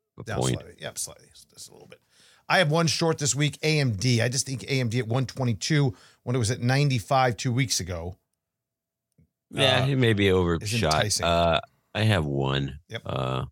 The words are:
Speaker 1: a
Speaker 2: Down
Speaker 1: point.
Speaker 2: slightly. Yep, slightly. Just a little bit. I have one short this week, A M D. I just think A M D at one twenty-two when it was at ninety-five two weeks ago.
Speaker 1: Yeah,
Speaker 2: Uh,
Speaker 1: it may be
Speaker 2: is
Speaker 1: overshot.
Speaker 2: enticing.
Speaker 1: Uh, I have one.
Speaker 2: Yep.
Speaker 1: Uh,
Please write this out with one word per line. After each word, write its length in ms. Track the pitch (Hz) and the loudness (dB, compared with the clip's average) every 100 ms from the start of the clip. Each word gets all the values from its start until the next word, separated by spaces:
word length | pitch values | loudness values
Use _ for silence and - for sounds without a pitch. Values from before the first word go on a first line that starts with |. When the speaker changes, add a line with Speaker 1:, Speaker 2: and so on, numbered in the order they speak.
| _ - | _ -16
Speaker 1:
a 40 | |
Speaker 2:
Down 160 | - 101 | -8 -2
Speaker 1:
point. 140 | 64 | -2
Speaker 2:
slightly. 200 | 62 - - | -2 -8 -14
Yep, 180 | 120 - | -12 -10
slightly. 280 | - - _ - - | -12 -14 _ -20 -20
Just 140 | - - | -20 -20
a 40 | |
little 140 | - - | -20 -20
bit. 120 | - _ _ _ _ - | -20 _ _ _ _ 0
I 100 | 175 | 2
have 120 | 156 | 4
one 160 | 160 165 | 2 2
short 300 | - 165 160 | 2 0 0
this 160 | 147 | -2
week, 240 | 139 147 - | 0 -2 0
A 160 | 156 156 | 0 2
M 140 | 135 | 0
D. 280 | 98 127 117 | 0 2 2
I 80 | 117 | 0
just 180 | 123 - | -2 -6
think 180 | 131 | -8
A 160 | - 135 | -4 -2
M 80 | 120 | -2
D 100 | 123 | -2
at 80 | 107 | -2
one 200 | 131 123 | -2 -4
twenty-two 680 | - 123 104 - 151 139 - - _ | -4 -2 -2 0 2 2 -2 -16 _
when 100 | 123 | -4
it 40 | 127 | -2
was 100 | 110 | 0
at 100 | 127 | 0
ninety-five 760 | 120 135 143 127 - 135 131 110 | 0 2 2 0 0 2 2 0
two 160 | 131 | -2
weeks 260 | 120 123 - | -2 -2 -2
ago. 360 | 90 87 87 - _ _ _ _ _ _ _ _ _ _ _ _ _ | -4 -8 -10 -14 _ _ _ _ _ _ _ _ _ _ _ _ _
Speaker 1:
Yeah, 320 | - 135 131 | -2 2 2
Speaker 2:
Uh, 40 | 135 | 2
Speaker 1:
it 80 | 135 | 2
may 160 | 120 | 4
be 160 | 101 98 | 4 4
Speaker 2:
is 60 | |
Speaker 1:
overshot. 600 | 92 87 82 101 117 80 | 4 2 0 -2 -2 2
Speaker 2:
enticing. 300 | 76 85 - 85 | 2 0 0 0
Speaker 1:
Uh, 340 | 85 85 80 - _ _ | 2 2 0 -2 _ _
I 80 | 107 | -2
have 220 | 110 98 | 2 2
one. 540 | 76 69 67 69 69 69 - | 0 -2 0 0 -4 -8 -14
Speaker 2:
Yep. 140 | 113 | -12
Speaker 1:
Uh, 400 | - 65 65 64 64 | -6 -4 -2 -4 -6